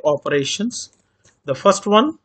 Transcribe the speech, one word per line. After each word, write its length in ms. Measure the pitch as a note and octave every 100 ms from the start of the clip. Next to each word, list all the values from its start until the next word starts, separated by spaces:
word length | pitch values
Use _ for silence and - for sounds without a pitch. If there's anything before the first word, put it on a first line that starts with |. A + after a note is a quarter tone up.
operations, 880 | D3+ C#3+ D3 C#3+ C#3 - A3+ - - _ _ _ _ _ -
the 80 |
first 320 | C3 G3 F#3+ G#3
one 320 | G#3 D4 -